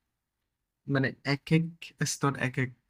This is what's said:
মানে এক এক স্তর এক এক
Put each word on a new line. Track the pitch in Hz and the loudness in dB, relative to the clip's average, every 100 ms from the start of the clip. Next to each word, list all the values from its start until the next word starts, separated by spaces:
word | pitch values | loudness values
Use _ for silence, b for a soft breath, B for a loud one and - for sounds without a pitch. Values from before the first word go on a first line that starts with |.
| _ _ _ _ _ _ _ _ - | _ _ _ _ _ _ _ _ -2
মানে | 135 131 - 139 | 0 0 -2 -2
এক | 139 - | -2 4
এক | 160 165 - - - 143 | 2 2 -6 -14 -4 -4
স্তর | - 143 135 | 0 0 0
এক | 127 131 | -2 -2
এক | 127 - | -4 -6